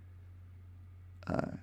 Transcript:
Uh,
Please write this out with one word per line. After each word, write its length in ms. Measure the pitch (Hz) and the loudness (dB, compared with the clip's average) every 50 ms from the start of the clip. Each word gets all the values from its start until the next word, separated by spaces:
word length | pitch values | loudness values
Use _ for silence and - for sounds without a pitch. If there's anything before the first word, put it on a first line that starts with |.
| - - - - - - - - - - - - - - - - - - - - - - - - - | -14 -14 -14 -14 -14 -14 -12 -12 -12 -14 -14 -14 -14 -12 -12 -12 -12 -12 -14 -14 -14 -12 -12 -4 2
Uh, 300 | - - - - - - - | 6 8 8 8 6 4 0